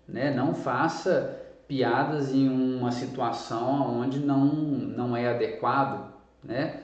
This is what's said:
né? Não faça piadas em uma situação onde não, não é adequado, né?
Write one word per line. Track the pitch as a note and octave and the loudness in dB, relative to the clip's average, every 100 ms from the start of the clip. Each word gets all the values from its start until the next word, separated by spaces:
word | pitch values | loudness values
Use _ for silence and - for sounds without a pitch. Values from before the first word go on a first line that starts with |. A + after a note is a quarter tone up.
| - | -12
né? | A2+ C#3+ | -4 0
Não | B2+ C#3 | 2 0
faça | E3+ - C3 D#3+ - F#3+ D3+ - - - - - | 0 -2 0 0 0 2 2 0 -6 -14 -20 -6
piadas | C3+ A#2 B2 D3 D3+ C3+ | 0 2 2 2 0 2
em | C3+ C3+ | 4 4
uma | C3 B2+ B2+ B2 | 4 2 2 -2
situação | B2 B2+ C3 A#2 A#2 - A#2 B2 C#3+ B2 A#2 | -2 -4 -2 -2 -2 -6 -4 0 0 0 0
onde | C3 C#3 | 0 0
não, | C#3+ C3+ C#3 | 2 4 4
não | D#3 D3+ C3 G#2 A2+ B2 A#2+ | 4 0 -2 -4 -4 -2 0
é | A#2+ | 0
adequado, | A#2 A2 - B2 C3 C3 G2+ - - _ _ | 0 -2 -2 0 2 0 -2 -10 -16 _ _
né? | C#3 A#2+ D3 - | -8 -4 -4 -6